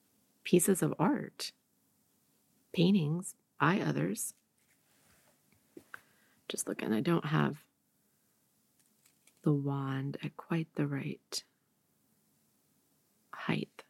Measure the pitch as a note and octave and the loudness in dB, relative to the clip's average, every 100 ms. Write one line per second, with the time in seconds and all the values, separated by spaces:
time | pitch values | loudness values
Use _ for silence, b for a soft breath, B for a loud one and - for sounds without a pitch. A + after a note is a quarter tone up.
0 | _ _ _ _ - F3+ G3+ F#3+ D3+ - | _ _ _ _ 4 4 6 2 0 2
1 | F#3 D4 - - - - _ _ _ _ | 2 2 -4 -10 -12 -12 _ _ _ _
2 | _ _ _ _ _ _ _ - F3 G3+ | _ _ _ _ _ _ _ 2 4 4
3 | D3 E3+ G3 - _ _ D3 F#3+ D#3 D3 | 2 -2 -6 -16 _ _ 2 2 0 -2
4 | E3+ G#3+ - - _ _ _ _ _ _ | -2 -4 -8 -12 _ _ _ _ _ _
5 | _ _ _ _ _ _ _ - - B | _ _ _ _ _ _ _ -20 -20 B
6 | B B B B - - - - - A3 | B B B B -10 -8 -6 -4 -2 0
7 | - E3 D3 D3+ C#3+ D3 _ _ _ _ | 2 0 2 2 0 -2 _ _ _ _
8 | _ _ _ _ _ _ _ _ _ _ | _ _ _ _ _ _ _ _ _ _
9 | _ _ _ _ D#3 C#3+ C#3 C#3 C3+ C3+ | _ _ _ _ 2 2 2 -2 -2 -4
10 | C#3 - D3 - - E3+ D#3+ - D3 C#3 | -4 -6 -10 -10 -4 -4 -2 -2 -2 -2
11 | D3 - _ - - _ _ _ _ _ | -6 -10 _ -10 -10 _ _ _ _ _
12 | _ _ _ _ _ _ _ _ _ _ | _ _ _ _ _ _ _ _ _ _
13 | _ _ _ - - - - - | _ _ _ -6 -2 -2 -4 -12